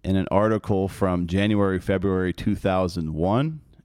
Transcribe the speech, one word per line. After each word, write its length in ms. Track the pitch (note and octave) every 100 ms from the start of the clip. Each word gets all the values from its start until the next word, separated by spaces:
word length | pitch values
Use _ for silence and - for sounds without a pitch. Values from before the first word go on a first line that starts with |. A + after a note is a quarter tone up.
| F2+
In 120 | F#2+
an 100 | F#2
article 580 | G2 A2 G#2+ - G2 F#2+
from 380 | - F#2+ F2+ F2
January, 520 | F#2 G#2 G#2 G2 F#2
February 540 | - F#2+ G2 F#2 F#2
two 220 | - - G2
thousand 580 | G2 F#2 F#2 F2 D#2
one 480 | D#2 F2+ A2+ D#3 D#3 - -